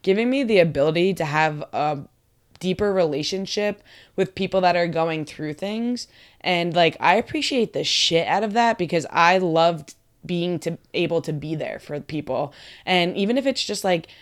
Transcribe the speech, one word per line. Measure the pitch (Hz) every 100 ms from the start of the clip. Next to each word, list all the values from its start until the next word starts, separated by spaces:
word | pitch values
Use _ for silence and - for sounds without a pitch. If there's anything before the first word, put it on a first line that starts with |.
given | - 196 240
me | 269
the | 240 202
ability | 165 147 151 160 185
to | 180
have | 156 151 156 151 143
a | 120 151 147 - _ _ _ _ _
deeper | 185 180 208
relationship | 190 165 139 147 190 190 214 208 208 - - - -
with | 190
people | - 185 190
that | 180
are | 175 170
going | 160 165 160
through | 147 - 151
things. | 151 196 220 240 247 - - - _
And, | - 175 170
like, | 165 165 -
I | 165
appreciate | 196 233 311 285 269 208
the | 143
shit | 156 - - 165 139
out | 180
of | 214
that | 214 233 220
because | 170 170 135
I | - 170 190
loved | 180 160 165 165 - - _ _ -
being | 175 175 170
to, | 170 - _
able | - 165 165
to | 156
be | 151 156
there | 160 131 -
for | - 147
people. | - 156 143 131 143 - - -
And | - 180 175 170
even | 202 247
if | 269
it's | 262
just, | - 202
like, | 196 185 - -